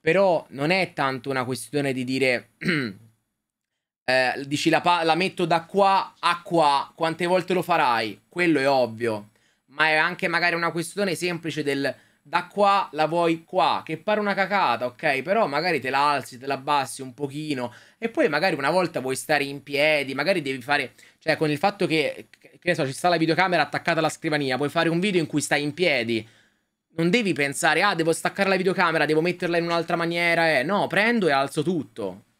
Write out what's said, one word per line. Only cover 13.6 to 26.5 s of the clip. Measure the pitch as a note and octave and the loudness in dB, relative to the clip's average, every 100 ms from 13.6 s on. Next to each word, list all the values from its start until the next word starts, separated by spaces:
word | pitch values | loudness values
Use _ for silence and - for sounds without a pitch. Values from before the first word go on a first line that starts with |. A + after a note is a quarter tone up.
| D#3 G#2 | 2 0
che | - D#3 | -4 -8
pare | - G#3+ | -2 -2
una | G#3 | 0
cacata, | F#3+ F#3 G3 D#3+ A#2 B2 | -2 0 2 2 0 -4
ok? | - D#3+ C3+ | -4 -2 -2
Però | C3 G#3+ F#3+ | 0 0 0
magari | C#3+ E3 C#3 | 0 0 -2
te | B2+ | 0
la | C3+ D3 | 2 2
alzi, | C#3+ - B2 | 0 -4 -14
te | C3+ | -6
la | |
abbassi | C3+ C3+ D3 C3 - | -6 0 0 0 -8
un | C3 | -14
pochino. | B2+ C#3+ C#3 D3+ C3+ A#2+ - - _ | -8 -8 -8 -6 -4 -6 -10 -20 _
E | A3+ | -6
poi | C#4 A#3+ | 0 0
magari | D3 F#3+ | 2 0
una | D#3 C#3 | 0 0
volta | F3 E3+ D#3 | 2 0 -2
vuoi | C3 C3 | -4 -6
stare | - D3 | 0 0
in | C#3 C#3 | 0 -6
piedi, | - C#3 D3+ D3+ C3+ | -6 0 2 2 0
magari | C3+ D3+ F#3 | -4 -2 -2
devi | C3+ C3 | -2 -8
fare... | A#2+ C#3+ B2+ _ - _ | -2 -2 -2 _ -20 _
Cioè | - D3+ | -4 0
con | D#3 | 0
il | D3 | 0
fatto | G3 G3+ E3+ | -2 0 0
che, | D#3 C3+ - G#2+ - - - | 0 0 -4 -16 -20 -20 -8
che | F3 | -2
ne | |
so, | E3 C3+ | 0 -2
ci | |
sta | C3+ F3+ | 0 2
la | E3+ | 4
videocamera | D#3+ D#3+ F#3 E3+ | 4 2 2 2
attaccata | C#3+ D3 - D#3+ | 0 -2 -2 0
alla | D#3 | 0
scrivania, | - D#3+ D3+ C#3 B2+ | -2 -2 -2 0 -2
puoi | C#3+ | -2
fare | E3 E3 | 0 2
un | E3 | 2
video | G3+ F#3 | 2 0
in | D3+ | 0
cui | D3+ | -2
stai | - D3 | 0 -2
in | D3 | -2
piedi. | C#3+ F3+ C3+ A#2 A2+ G#2 _ _ | -2 0 0 0 -2 -4 _ _